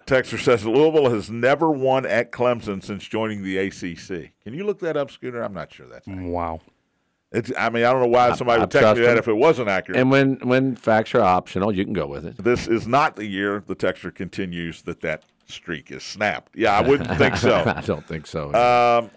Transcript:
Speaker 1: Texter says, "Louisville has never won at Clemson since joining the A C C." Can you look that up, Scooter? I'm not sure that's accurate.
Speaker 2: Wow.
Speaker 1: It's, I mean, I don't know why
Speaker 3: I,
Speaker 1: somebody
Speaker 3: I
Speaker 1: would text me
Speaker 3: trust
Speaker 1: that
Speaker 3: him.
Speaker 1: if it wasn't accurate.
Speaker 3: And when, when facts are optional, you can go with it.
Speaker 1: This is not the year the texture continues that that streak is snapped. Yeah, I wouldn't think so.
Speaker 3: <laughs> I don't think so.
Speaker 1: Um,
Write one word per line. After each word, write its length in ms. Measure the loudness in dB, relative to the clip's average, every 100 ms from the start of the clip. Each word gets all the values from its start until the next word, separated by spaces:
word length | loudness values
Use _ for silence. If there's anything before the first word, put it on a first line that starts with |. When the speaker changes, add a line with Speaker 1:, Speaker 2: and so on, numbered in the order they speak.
Speaker 1:
Texter 380 | -2 0 0 -2
says, 240 | 0 2 2
"Louisville 440 | 2 4 4 2
has 200 | 0 -4
never 400 | -2 0 2 0
won 360 | 0 0 0 0
at 260 | -2 -2
Clemson 500 | -2 0 0 -4 -8
since 240 | -8 -12 -8
joining 380 | -4 -4 -6
the 120 | -4 -2
A 120 | -4
C 240 | -6 -10
C." 380 | -12 -12 -12 -12 _
Can 100 | -16
you 140 | -8 -8
look 140 | -6
that 160 | -6 -6
up, 160 | -8
Scooter? 320 | -10 -12 -8
I'm 100 | -10
not 180 | -10 -14
sure 140 | -18 -20
that's 220 | -20 -16
accurate. 180 | -12 -8
Speaker 2:
Wow. 320 | -6 -6 -8 -14 _ _ _ _ _ _
Speaker 1:
It's, 200 | -8 -6 -4
I 140 | -2
mean, 140 | 2
I 80 | 2
don't 80 | 4
know 60 | 4
why 220 | 4 4
Speaker 3:
I, 40 |
Speaker 1:
somebody 240 | 2 2 2
Speaker 3:
I 60 |
Speaker 1:
would 60 | 4
text 100 | 4
me 100 | 4
Speaker 3:
trust 60 | 6 4
Speaker 1:
that 60 |
Speaker 3:
him. 60 | 4
Speaker 1:
if 100 | 2
it 60 | 4
wasn't 320 | 4 4 0
accurate. 320 | -2 -2 0
Speaker 3:
And 100 | 4
when, 260 | 4 4 0
when 320 | 0 2 2
facts 400 | -2 2 2 2
are 60 | 2
optional, 500 | 4 4 0 -2 0
you 120 | 0
can 80 | -2
go 140 | -4 -6
with 200 | -8 -12
it. 100 | -4
Speaker 1:
This 280 | 0 0 0
is 220 | -2 0
not 260 | 2 2 -2
the 80 |
year 380 | -6 -4 -2 -4 -6
the 100 | -4
texture 340 | -4 -4 -10
continues 720 | -10 -10 -8 -8 -8 -8 -10
that 180 | -12 -8
that 200 | -6 -8 _ _ -20
streak 460 | -16 -10 -10 -10
is 100 | -16
snapped. 540 | -16 -4 -4 -4 -8 -2
Yeah, 200 | 2 2
I 40 |
wouldn't 340 | 2 2 0 0
think 180 | 0 2
so. 180 | 2
Speaker 3:
<laughs> 180 | 2 0 -2
I 60 |
don't 220 | -4 -6 -8
think 200 | -12 -10
so. 200 | -10 -2
Speaker 1:
Um, 600 | 0 4 4 4 2 0